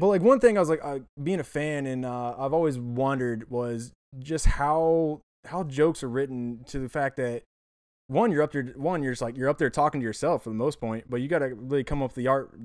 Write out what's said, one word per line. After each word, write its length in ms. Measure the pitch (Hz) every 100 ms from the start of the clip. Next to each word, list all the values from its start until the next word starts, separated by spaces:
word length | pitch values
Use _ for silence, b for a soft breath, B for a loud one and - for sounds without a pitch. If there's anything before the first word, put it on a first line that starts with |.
but, 60 | 185
like, 140 | 196
one 200 | 196 262
thing 160 | 240 208
I 20 |
was, 100 | 165
like, 120 | 160
uh, 160 | 143 139 123 -
being 160 | 143 185
a 60 | 139
fan, 400 | 147 151 147 135
and, 180 | 127 127
uh, 300 | 123 120 120
I've 140 | 135
always 240 | 160 160 127
wondered 720 | 120 120 135 135 123 113 113
was 440 | 120 120 117 120 - _ 135
just 260 | 135 160 -
how, 760 | - 143 160 165 165 160 151 _ _ -
how 180 | 165
jokes 400 | 151 131 156 160
are 60 | 131
written 560 | 123 139 127 120 117 123
to 120 | 139
the 120 | 127
fact 260 | 151 139 135
that 260 | 123 120 - _ _ _ _ _ -
one, 260 | 135 226
you're 100 | 151
up 80 | 151
there, 140 | 143 127 131
one, 260 | 143 180
you're 120 | 135
just, 80 | 123
like, 160 | 120 127
you're 100 | 131
up 100 | 147
there 100 | 143
talking 320 | 143 151 147
to 40 | 117
yourself 380 | 107 147 151
for 60 | -
the 60 | 110
most 260 | 127 -
point, 240 | 113 113 -
but 120 | 123
you 80 | 135
gotta 260 | 170 135 117
really 300 | 127 143 127
come 180 | 143
up 60 | 131
with 40 | 127
the 120 | 123
art, 240 | 135 - 87